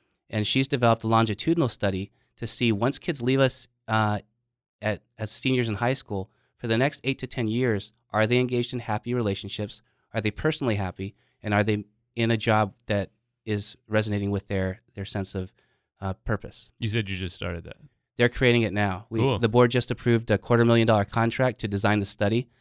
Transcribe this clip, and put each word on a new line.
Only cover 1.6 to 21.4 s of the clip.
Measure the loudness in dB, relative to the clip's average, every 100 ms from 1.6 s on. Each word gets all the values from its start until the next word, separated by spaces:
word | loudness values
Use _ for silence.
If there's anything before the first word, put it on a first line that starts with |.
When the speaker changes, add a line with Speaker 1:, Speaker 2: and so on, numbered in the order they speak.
| 0
Speaker 1:
study | 0 -2 -2 -6 _ _ -10
to | -6
see | 0 0
once | 2 0 -2
kids | -6 -4
leave | 0 2
us, | 2 0 -16 _ -2
uh, | 0 0 -2 -8 _ _ _ _ _
at, | -4 -4 _ -10
as | -8
seniors | -4 0 0 0
in | 0
high | -2 -2
school, | -4 -6 -6 _ _ _
for | -2
the | 2
next | 0 -2 -6
eight | -4
to | -6
ten | -4 -2
years, | 0 0 0 -4 _ _
are | 0 2
they | 2
engaged | 2 0 -2
in | -6
happy | -4 -6 -2
relationships? | -2 -2 -2 -6 -8 -8 -10 _ _ _
Are | -4
they | -4
personally | -2 -2 0 -2 0
happy? | -2 -6 -10 -12 _ _
And | -2
are | 0
they | 2 0 -4 _ _ -4
in | 0
a | 0
job | 2 2 2 -4 -4
that | -2 -2 _ _ _ -6
is | -6 -6 -14 -2
resonating | -2 0 -2 0
with | -2 -2
their, | -2 -2 -6 _
their | -12 -8
sense | -6 -6 -6
of, | -8 _ _ _ _ _
uh, | -8
purpose? | -6 -4 -4 -6 -16 -20 -8
Speaker 2:
You | -2
said | -2 -2
you | -6
just | -6 -6
started | -8 -8
that. | -10 -18 -20 _ _ 0
Speaker 1:
They're | 0
creating | 4 4 4
it | 2
now. | 0 0 -2 -6
We, | 0
Speaker 2:
Cool. | 0 2
Speaker 1:
the | 2
board | 6 4
just | 4 -2
approved | -4 2 0 2
a | -2
quarter | 2 4 6
million | 6 6
dollar | 4 2
contract | 0 0 0